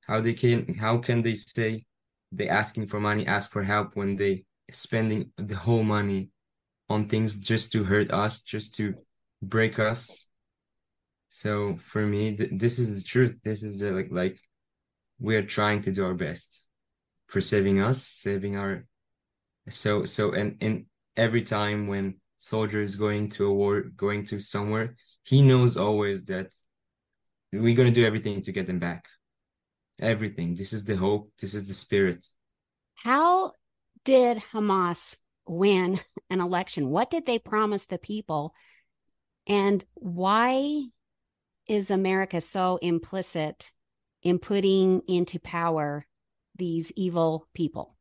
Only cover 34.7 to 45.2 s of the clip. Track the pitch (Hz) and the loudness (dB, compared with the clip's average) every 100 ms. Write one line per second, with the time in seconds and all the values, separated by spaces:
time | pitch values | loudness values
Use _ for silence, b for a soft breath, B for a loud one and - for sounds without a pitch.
34.7 | 190 175 170 - - _ _ - 170 202 | 2 2 -2 -8 -12 _ _ -10 2 4
35.7 | 190 180 185 - - _ 185 175 180 190 | 4 2 0 -6 -20 _ -2 0 0 -2
36.7 | - 135 156 254 339 - 233 - 214 214 | -4 0 0 0 -2 -2 -2 -2 0 0
37.7 | 202 - 180 - 214 - 156 151 b b | -2 -4 -10 -6 -8 -4 -4 -4 b b
38.7 | b b _ _ _ _ _ - 202 196 | b b _ _ _ _ _ -2 2 4
39.7 | 202 - - 196 175 185 214 240 262 285 | 2 -2 -14 -10 -2 2 2 2 2 0
40.7 | 302 262 _ _ _ _ _ _ _ _ | -4 -6 _ _ _ _ _ _ _ _
41.7 | 214 190 196 190 190 190 175 - 196 185 | -2 2 0 2 0 0 -4 -4 0 0
42.7 | 185 170 170 165 190 180 170 151 - - | 0 0 -2 -2 -8 -4 -4 -4 -6 -18
43.7 | _ _ _ _ _ 175 180 - 202 190 | _ _ _ _ _ 0 0 2 0 4
44.7 | 190 190 185 - 180 | 4 6 4 2 0